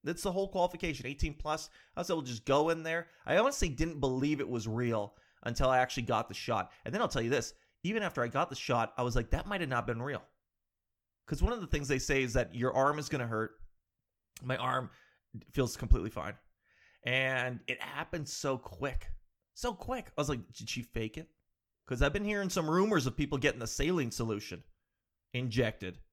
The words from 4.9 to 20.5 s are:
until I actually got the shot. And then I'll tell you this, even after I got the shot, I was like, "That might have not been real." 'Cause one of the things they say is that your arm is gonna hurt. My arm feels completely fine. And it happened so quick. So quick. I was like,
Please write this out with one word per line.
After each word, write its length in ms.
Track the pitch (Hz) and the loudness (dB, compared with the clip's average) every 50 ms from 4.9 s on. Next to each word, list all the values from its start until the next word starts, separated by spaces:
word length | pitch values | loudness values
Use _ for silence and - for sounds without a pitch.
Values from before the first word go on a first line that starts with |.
| 117 107 104 101 _ - _ _ _ _ | 2 0 -2 -4 _ -20 _ _ _ _
until 260 | - 120 120 - 135 131 | -6 -4 0 4 4 6
I 100 | 131 127 | 6 6
actually 260 | 127 - - 135 120 | 4 4 0 -4 0
got 240 | 123 117 107 117 - | 2 0 0 0 -2
the 60 | - | -8
shot. 360 | - - - 117 101 95 - - - - | -8 -2 0 0 0 -2 -4 -10 -10 -8
And 100 | 113 143 | -6 -2
then 80 | 214 | -2
I'll 60 | 240 - | -2 0
tell 140 | - 123 | 0 0
you 80 | 113 117 | 2 2
this, 240 | 139 120 113 - - _ _ _ _ _ | 2 2 0 -2 -12 _ _ _ _ _
even 200 | - 175 220 226 | -4 -2 -2 0
after 200 | 208 170 - 135 | -2 -2 -2 -2
I 60 | 120 120 | -2 0
got 220 | 117 135 170 170 | 0 0 0 0
the 60 | 139 | -4
shot, 360 | - - - 123 117 117 - - | -8 -2 0 2 2 2 0 0
I 60 | - | -2
was 140 | 123 123 113 | -2 0 0
like, 140 | 123 117 - | 0 2 2
"That 160 | - - - | 0 -2 0
might 140 | 196 208 185 | -4 -4 -2
have 100 | 170 135 | -2 0
not 160 | 131 120 117 | -2 -2 -2
been 160 | 123 117 113 | -2 -4 -4
real." 200 | 123 143 139 - - _ _ _ _ _ _ _ _ _ _ _ _ _ _ _ _ _ _ _ _ | -4 -6 -8 -8 -10 _ _ _ _ _ _ _ _ _ _ _ _ _ _ _ _ _ _ _ _
'Cause 160 | - 156 143 | -6 0 2
one 120 | - 208 240 | 2 2 2
of 60 | 226 | -2
the 60 | 180 | -2
things 220 | - - 147 143 131 | -2 -2 -2 0 0
they 100 | 143 131 | 0 0
say 240 | - - 143 135 | 2 2 2 2
is 120 | 131 123 113 | 2 2 2
that 200 | 127 117 - - | 0 0 0 -2
your 200 | 120 120 127 - | -2 0 2 4
arm 240 | 131 135 143 147 151 | 4 4 4 2 0
is 100 | 143 - | -4 -4
gonna 180 | - 135 123 | -2 -2 -2
hurt. 320 | 117 113 110 110 - - - - - _ _ _ _ _ _ _ _ _ _ _ _ _ - | -2 0 -2 -2 -2 -6 -14 -18 -20 _ _ _ _ _ _ _ _ _ _ _ _ _ -10
My 160 | 131 127 131 - | -6 -4 -4 -2
arm 320 | 123 127 127 131 127 - - - _ _ _ _ _ _ - 107 - - | 0 0 0 -2 -4 -6 -14 -20 _ _ _ _ _ _ -16 -16 -16 -4
feels 240 | - 143 127 113 - | 0 0 0 0 -2
completely 340 | - 131 113 - 110 85 110 | -6 6 6 6 6 6 -4
fine. 260 | - - 71 92 - - _ _ _ _ _ _ _ _ _ _ _ _ - | -6 -6 -8 -8 -10 -12 _ _ _ _ _ _ _ _ _ _ _ _ -2
And 560 | 127 127 131 131 131 131 127 123 127 123 117 - | 0 2 2 2 2 0 0 -2 -4 -6 -6 -6
it 140 | - 127 - | -8 -8 -6
happened 460 | - - 139 139 165 - - 165 147 - | -8 -8 -8 -8 -8 -6 -6 -8 -6 -8
so 300 | - - - 139 135 127 | -8 -4 -2 -2 -2 -2
quick. 520 | - - - - 135 139 123 - - - - - - _ _ _ _ _ _ | -4 -12 -8 -6 -6 -2 -2 -4 -4 -4 -8 -8 -10 _ _ _ _ _ _
So 180 | - - 240 | -6 -4 -4
quick. 400 | 214 - - 233 254 247 190 - - | -4 -4 -6 -6 -4 -6 -6 -6 -4
I 40 | - | -2
was 80 | 151 131 | 0 0
like, 240 | 143 120 98 - | -2 -4 -4 -12